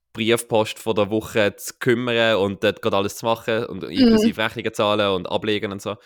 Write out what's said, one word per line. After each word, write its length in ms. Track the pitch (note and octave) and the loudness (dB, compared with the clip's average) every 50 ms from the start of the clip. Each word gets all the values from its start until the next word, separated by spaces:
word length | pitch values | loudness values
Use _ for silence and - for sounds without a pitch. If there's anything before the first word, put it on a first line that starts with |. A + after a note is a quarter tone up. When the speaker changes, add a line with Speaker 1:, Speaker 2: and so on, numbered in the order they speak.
| _ _ - | _ _ -8
Speaker 1:
Briefpost 680 | - A2+ G#2+ A2+ A#2 - - A#2+ A2 A2 G#2+ - - | -4 0 2 2 2 0 0 0 2 2 0 -4 -6
von 160 | - A2+ G#2+ | -4 -2 0
der 160 | G#2 G#2 F#2+ | 0 0 0
Woche 460 | G#2+ A2 G#2 - - A#2 G#2 G2+ G2 | 0 -2 -4 -2 0 0 2 2 0
zu 180 | - - - - - | -4 -8 -14 -12 -4
kümmern 560 | - C3 A#2+ A#2 B2 B2 A#2+ A#2 A2+ A2+ A2+ | 0 0 0 0 0 0 0 2 2 2 2
und 260 | F#2+ G2 G2+ G2 F2+ - | 2 2 0 0 0 0
dort 200 | G#2+ F#2+ - - | 0 0 0 -2
gerade 160 | A2 G2+ G2 | 0 0 0
alles 180 | G2+ G2+ - | 0 -2 -4
zu 80 | - - | -4 -2
machen 400 | A#2 A2+ A2+ - - A2+ A2 A#2+ | -2 -2 -2 -2 -2 -2 -2 -2
und 180 | - - F#2 - | -4 -8 -10 -10
Speaker 2:
Mhm. 80 | A#1+ | -6
Speaker 1:
inklusive 520 | C#2 F#2+ C4 A#3 A3+ A3 G#3+ A#3 - - A2 | 0 4 4 6 6 6 4 2 0 0 -2
Rechnungen 320 | - - A#2+ G2+ A2 - | -4 -4 -6 -6 -4 -2
zahlen 340 | - A2 G#2 G#2 G#2+ G#2 G2+ | 0 2 2 2 2 2 2
und 180 | F#2+ F2+ F2 | 0 0 -2
ablegen 460 | - - G#2 F2 A2 G#2+ G#2 G2+ G#2 G2 | -2 -4 -2 -2 -2 -2 -2 -2 -6 -8
und 80 | G2+ | -8
so, 160 | - G#2+ G2+ - _ | -8 -8 -10 -10 _